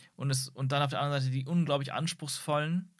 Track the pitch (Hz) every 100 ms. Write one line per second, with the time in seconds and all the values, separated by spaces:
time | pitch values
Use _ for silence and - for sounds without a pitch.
0 | - - 139 131 - - 135 143 143 -
1 | 143 143 131 131 135 175 147 143 135 117
2 | 165 - 143 - - 147 156 180 180